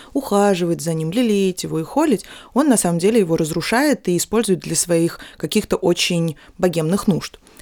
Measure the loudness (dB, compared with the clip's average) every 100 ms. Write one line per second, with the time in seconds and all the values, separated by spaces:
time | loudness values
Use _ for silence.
0 | -8 -6 0 2 2 2 0 -2 -2 -4
1 | -2 0 2 2 0 -2 -6 -6 -4 0
2 | 2 0 -2 -20 -6 0 4 4 2 2
3 | 2 2 2 0 0 -4 -2 0 2 0
4 | 0 -2 0 -2 0 -2 -2 -4 0 0
5 | 0 -4 -18 -10 -4 -2 -2 -2 0 0
6 | 0 -2 -2 -6 -14 -2 -2 0 -2 0
7 | 0 0 -2 -16 _ -20